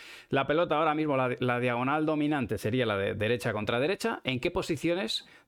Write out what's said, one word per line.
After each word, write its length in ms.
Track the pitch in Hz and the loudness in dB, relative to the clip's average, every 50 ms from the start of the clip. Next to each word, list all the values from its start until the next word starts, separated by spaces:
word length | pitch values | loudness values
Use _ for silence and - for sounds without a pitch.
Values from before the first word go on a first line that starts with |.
| - - - - - _ | -18 -18 -18 -20 -8 _
la 180 | - 135 139 | 0 0 2
pelota 300 | 131 147 160 175 165 160 | 2 2 2 2 2 2
ahora 180 | 147 160 160 151 | 2 2 2 2
mismo, 220 | 151 156 151 139 | 2 2 2 2
la, 180 | 131 131 127 123 - | 2 2 0 0 0
la 220 | 123 123 123 120 | 0 0 0 2
diagonal 440 | 123 123 120 120 123 135 143 156 156 | 2 0 0 0 0 0 0 0 2
dominante 540 | 156 156 151 147 147 151 143 123 101 110 98 | 0 2 2 0 0 0 0 0 -2 -4 -2
sería 260 | - 110 107 127 123 | -2 0 0 2 2
la 140 | 113 104 98 | 2 2 0
de 160 | 98 101 104 | 0 0 0
derecha 400 | 98 104 107 123 120 - 123 104 | 0 0 0 0 0 0 -2 -2
contra 260 | 104 107 110 117 117 | -2 -2 0 0 0
derecha. 400 | 135 156 196 202 - 226 - - - | 2 0 0 -2 -2 -4 -4 -2 -4
¿En 140 | 131 131 123 | -4 -4 0
qué 120 | - 175 | -2 -2
posiciones 760 | 175 190 180 - 175 131 - 165 170 180 208 220 - - - - - - - | -2 -2 -2 -2 -4 -2 0 0 0 0 -2 -4 -4 -6 -8 -10 -18 -20 -8